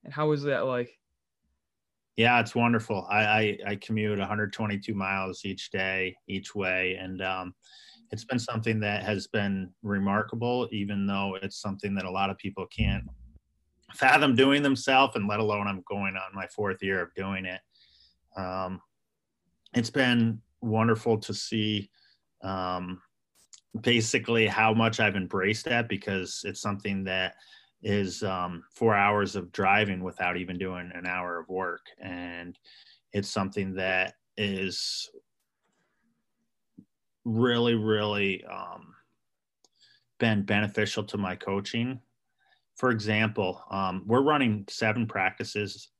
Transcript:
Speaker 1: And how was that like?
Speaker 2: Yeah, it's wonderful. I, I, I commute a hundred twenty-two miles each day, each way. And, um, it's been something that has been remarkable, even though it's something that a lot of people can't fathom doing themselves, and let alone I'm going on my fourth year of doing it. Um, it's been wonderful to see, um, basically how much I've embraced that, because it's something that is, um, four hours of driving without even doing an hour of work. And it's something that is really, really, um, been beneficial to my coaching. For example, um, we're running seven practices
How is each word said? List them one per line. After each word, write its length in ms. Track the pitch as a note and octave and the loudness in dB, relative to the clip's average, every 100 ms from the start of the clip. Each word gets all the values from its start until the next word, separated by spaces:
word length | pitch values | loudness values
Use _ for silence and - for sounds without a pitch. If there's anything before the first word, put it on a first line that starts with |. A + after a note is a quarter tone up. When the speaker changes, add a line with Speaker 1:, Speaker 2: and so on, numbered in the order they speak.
Speaker 1:
And 100 | - | -10
how 180 | C#3+ D3+ | -2 0
was 120 | D3+ | 2
that 200 | C#3+ C3+ | 0 0
like? 340 | B2+ B2 A#2+ _ _ _ _ _ _ _ _ _ _ _ _ - | 0 -2 -4 _ _ _ _ _ _ _ _ _ _ _ _ 2
Speaker 2:
Yeah, 240 | A#2 A#2+ | 6 6
it's 140 | A2+ | 2
wonderful. 520 | B2+ A#2+ A#2 A2+ G2+ - | 2 2 2 0 -6 0
I, 140 | G#2 | 2
I, 340 | G#2+ A2 G#2+ G2+ G2+ | 4 4 2 -2 -6
I 100 | G#2 | -8
commute 420 | - G#2+ G#2+ G2+ | -2 -2 0 -2
a 80 | F#2+ | -2
hundred 280 | G#2+ G2+ | -2 -4
twenty-two 400 | - G#2+ G2+ G2+ | -2 -2 -2 -4
miles 500 | G2+ F#2+ G2 F#2+ F#2 | -4 -2 -2 -4 -6
each 260 | G2+ F#2+ - | -8 -8 -6
day, 460 | G2 F#2+ F#2+ F#2 F#2 - | -2 0 0 -2 -6 -8
each 280 | G2 F#2+ | -8 -6
way. 420 | G#2 F#2 F#2 F#2 F#2 | -4 -2 0 -2 -4
And, 220 | F#2 F#2 | -8 -6
um, 340 | F#2+ F#2 F2+ - _ - - - _ | -4 -4 -6 -14 _ -20 -20 -20 _
it's 140 | A2 | -12
been 140 | - B2 | -4 -4
something 400 | A2+ A#2 A2+ A2 | -2 -4 0 0
that 240 | G#2 G#2 | 0 -2
has 220 | G2+ G2+ - | -2 -4 -2
been 440 | A2+ G2+ G2 F#2 _ | -2 0 -2 -6 _
remarkable, 840 | G#2 G2+ G2 G2+ A2 A#2 A#2+ B2 B2 | -4 0 2 0 -2 -4 -2 0 -2
even 360 | G#2+ G2 G2+ G2 | -4 -4 -2 0
though 320 | G2 G2 F#2+ | 0 -2 -4
it's 220 | F#2+ - | -8 -8
something 320 | G#2 G2 G2+ | -8 -6 -4
that 100 | G2 | -4
a 60 | F#2 | -2
lot 180 | F#2+ G2 | -2 -2
of 80 | F#2+ | -2
people 300 | G2 F#2+ F2+ | -8 -8 -10
can't 380 | - - - - - - - _ _ _ _ _ | 0 0 0 -4 -16 -20 -20 _ _ _ _ _
fathom 400 | - C3 D3 C#3+ | 2 6 8 6
doing 280 | A#2+ C3+ C#3+ | 8 8 6
themselves, 540 | C#3+ C3+ - C3 C#3 A#2+ | 4 2 4 6 6 2
and 100 | G2+ | 0
let 140 | G#2 | 0
alone 260 | G#2+ G#2 G2+ | 0 0 -2
I'm 160 | F#2+ - | -4 -6
going 280 | G2+ G2 F#2+ | -4 -2 -4
on 180 | F#2+ | -8
my 120 | G2 F#2+ | -10 -10
fourth 340 | - G2+ F#2 | -4 -2 -2
year 180 | F#2+ F#2+ | -2 -2
of 140 | F2 | -2
doing 320 | - F#2+ F#2+ F#2 | -6 -4 -4 -6
it. 140 | F#2 _ _ _ _ _ _ _ F#2+ | -10 _ _ _ _ _ _ _ -8
Um, 460 | F#2 F#2 F#2 F#2 _ _ _ _ _ _ _ _ _ | -6 -4 -6 -8 _ _ _ _ _ _ _ _ _
it's 160 | B2 A2+ | -2 0
been 540 | C#3+ B2+ A#2+ A2+ A2+ _ _ | 2 4 4 2 0 _ _
wonderful 560 | A#2 A2 A2+ A2 A#2+ G#2+ | -2 2 4 2 2 0
to 120 | - | 0
see, 580 | G2+ - A2 G#2+ G#2 G2 _ _ _ _ _ | -8 -4 -2 0 -2 -4 _ _ _ _ _
um, 580 | F#2+ F#2+ F#2 F#2 F2+ F#2 _ _ _ _ _ - _ A2+ | -6 -4 -2 -4 -6 -12 _ _ _ _ _ -20 _ -4
basically 680 | A#2+ A#2+ A2+ B2+ - A#2 G#2+ | 2 2 2 -2 2 2 4
how 280 | A2 A2 | 4 4
much 260 | A2 A2+ A2 | 6 4 4
I've 160 | G#2+ G2 | 2 0
embraced 480 | F2 G2 F#2+ A2 | -2 0 0 0
that, 240 | - A#2+ A#2 | 0 0 0
because 540 | G2 - F#2+ F2 - | -4 -2 -4 -4 -8
it's 160 | - - | -8 -6
something 440 | G#2 G2+ G2+ G2 | -6 -4 -4 -4
that 320 | F#2+ F#2 F#2 - - - _ _ | -2 -2 -2 -6 -20 -20 _ _
is, 400 | G#2 G2+ F#2+ - | 0 0 0 -2
um, 400 | G2+ F#2 F2+ E2+ - | -4 -2 -4 -6 -12
four 200 | - A2+ | 0 4
hours 420 | G2+ G2+ G#2 G2 G2+ | 6 6 4 0 -2
of 160 | F2 | -6
driving 520 | - G2 G2+ G2+ F#2 | 0 4 4 4 -2
without 320 | F2+ F2 F2+ F2+ | -6 -4 -4 -2
even 220 | F2+ F2+ | -6 -6
doing 320 | F#2 F2+ F2 | -6 -6 -10
an 120 | F2+ F2+ | -8 -6
hour 320 | F2+ F2+ E2+ | -4 -4 -6
of 100 | E2 | -6
work. 380 | F#2 F2+ F2 - - | -4 -4 -6 -14 -14
And 600 | F#2 F2+ F2 F2 F2 - - - - - _ | -12 -10 -10 -10 -14 -16 -20 -20 -20 -20 _
it's 160 | G2+ G2 | -4 -2
something 440 | A2 G2 G2+ F#2+ F#2+ | -2 -2 -2 -4 -2
that 400 | F#2+ F#2 F#2 _ _ - | 0 0 0 _ _ -6
is 760 | G2+ F#2+ F#2+ - - - - - _ _ _ _ _ _ _ _ _ _ _ _ _ _ _ - _ _ _ _ | -4 -2 -4 -4 -6 -6 -10 -16 _ _ _ _ _ _ _ _ _ _ _ _ _ _ _ -20 _ _ _ _
really, 500 | A#2 A2 B2 A#2 A#2+ | -2 4 4 6 4
really, 720 | A2+ A2 G#2+ G#2 G#2 G2 F#2 - | 4 4 2 2 2 2 0 -6
um, 480 | F#2 F2+ F2 E2+ - _ _ _ _ _ _ _ _ _ _ _ _ | -12 -10 -12 -18 -20 _ _ _ _ _ _ _ _ _ _ _ _
been 240 | A#2 G#2+ | 2 2
beneficial 600 | G2+ G#2 G#2 G#2+ G#2 - | 2 0 2 0 0 -2
to 120 | G2+ G#2 | -4 -4
my 200 | F#2+ F2+ | -4 -6
coaching. 640 | - G2 G2+ A#2 A#2+ C3 _ _ _ _ _ _ _ - | -4 -4 -2 -2 -2 -6 _ _ _ _ _ _ _ 0
For 140 | B2+ | 2
example, 720 | A2+ G#2+ G#2+ A2 A2 F#2 F#2 - | 2 2 2 2 0 -2 -4 -8
um, 320 | G2 F#2+ F#2 F#2 | -2 -2 -4 2
we're 160 | A#2+ | 4
running 420 | C#3 D3 B2 G#2 G2 | 6 4 2 0 -6
seven 380 | - A2 A2+ A#2 | 0 0 2 0
practices 840 | G2 F#2+ - A#2+ G#2+ G2+ G#2 - | 0 -2 -2 -6 -4 -4 -8 -18